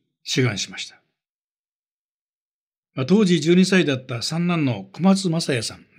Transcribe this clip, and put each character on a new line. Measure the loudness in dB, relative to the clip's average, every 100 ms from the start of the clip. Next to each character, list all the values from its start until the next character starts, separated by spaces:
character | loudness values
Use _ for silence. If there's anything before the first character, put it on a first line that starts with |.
| _ _
志 | -8 -2
願 | -2 -2
し | -10
ま | -12
し | -16
た。 | -18 _ _ _ _ _ _ _ _ _ _ _ _ _ _ _ _ _ _ _
ま | -6
あ、 | 2
当 | 4 4
時 | 2
十 | 4 4
二 | 4
歳 | 2
だ | 2 -2
っ | -6
た | -10
三 | -6 -4 -2
男 | -2
の | -2 -4 -8
小 | -2
松 | 2 2 0
正 | -2 -2
也 | -4
さ | -6
ん | -12 _